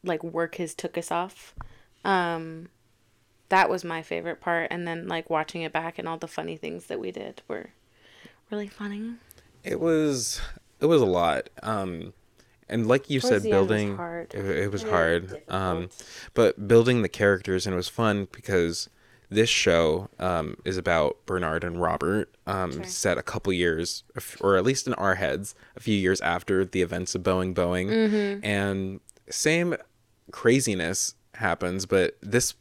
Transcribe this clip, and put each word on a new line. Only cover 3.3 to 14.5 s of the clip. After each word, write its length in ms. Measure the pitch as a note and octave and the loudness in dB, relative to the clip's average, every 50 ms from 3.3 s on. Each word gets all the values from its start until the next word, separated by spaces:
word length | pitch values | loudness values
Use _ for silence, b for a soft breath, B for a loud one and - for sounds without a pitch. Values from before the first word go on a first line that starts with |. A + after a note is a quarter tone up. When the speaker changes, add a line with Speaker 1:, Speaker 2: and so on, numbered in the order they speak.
| _ _ _ _ | _ _ _ _
Speaker 1:
that 220 | G3 F#3+ F#3 - | 4 4 6 4
was 120 | F#3 F3+ F3+ | 2 -2 -2
my 180 | E3+ E3 D#3+ | -6 -8 -8
favorite 380 | D#3+ - E3+ E3+ E3 E3+ - - | -6 -6 -6 -4 -4 -6 -8 -6
part. 280 | - F3 E3+ E3+ D#3+ - | -2 -2 0 0 0 -2
And 160 | - F3 F3 | -4 -6 -6
then, 220 | E3+ E3 E3 E3+ F#3 | -6 -6 -8 -6 -6
like, 220 | E3+ E3 D#3+ - | -6 -6 -4 -2
watching 320 | E3 D#3 D#3 - - E3+ | -2 -2 -2 -2 -6 -8
it 100 | E3 D#3 | -8 -4
back 260 | - D#3 E3 E3 - - | -6 -6 -6 -6 -10 -8
and 80 | E3+ E3 | -8 -8
all 100 | E3 E3 | -6 -6
the 100 | - D#3+ | -8 -10
funny 280 | - - D#3+ E3 E3 | -8 -8 -8 -8 -10
things 300 | D#3 - D#3 E3+ F3 - | -8 -10 -10 -10 -10 -10
that 140 | - - - | -10 -8 -8
we 100 | - F#3 | -8 -8
did 300 | F3+ - - - - - _ - | -8 -10 -12 -12 -14 -16 _ -12
were 220 | - - - - _ _ _ B B B B B B B B B B B _ _ | -10 -10 -10 -16 _ _ _ B B B B B B B B B B B _ _
really 180 | G#3 G#3 G#3 G3+ | -10 -10 -10 -10
funny. 460 | - - G#3 G#3 G3+ G#3 A3 A#3 A#3 A#3 b b b b b b _ _ | -12 -12 -10 -10 -8 -8 -10 -10 -12 -14 b b b b b b _ _
Speaker 2:
It 160 | - - - - | -8 -8 -4 -2
was, 600 | E3 E3 D#3+ D#3 D#3 D3 C#3 B2+ A#2 - - - B B B - _ _ _ _ | 2 2 2 4 2 2 0 -2 -2 -4 -4 -6 B B B -16 _ _ _ _
it 60 | C#3+ | 4
was 140 | D#3 E3+ D3 | 6 6 6
a 40 | A#2+ | 6
lot. 440 | F#2+ F2+ F2 F2 E2 C#2+ B1+ - - _ - | 6 4 4 4 4 2 0 -2 -6 _ -10
Um, 500 | - G#2 A2 G2+ F#2+ F#2 E2+ E2 E2+ F2+ - _ _ _ _ b b b b b _ - | -6 -4 -4 -2 -4 -4 -6 -8 -10 -14 -16 _ _ _ _ b b b b b _ -6
and 180 | G2+ A#2+ A2+ A2 | -4 -2 4 4
like 220 | B2+ C3+ - - | 4 4 4 0
you 100 | D3 C3 | -2 0
Speaker 1:
Towards 140 | B2 B3+ A#2 | 4 4 4
Speaker 2:
said, 80 | G2+ | 4
Speaker 1:
the 100 | G2+ - | 4 4
end 80 | G#2+ G2 | 4 4
was 80 | G2 F#2+ | 4 4
Speaker 2:
building, 280 | G#2+ G#2+ G#2 G2+ G2+ | 4 2 2 0 -4
Speaker 1:
hard. 380 | F#2+ - E3+ E3+ E3+ E3 - - | -6 -8 -8 -8 -10 -10 -10 -8
Speaker 2:
it, 100 | G2+ G2 | -6 -4
it 280 | G2 | -2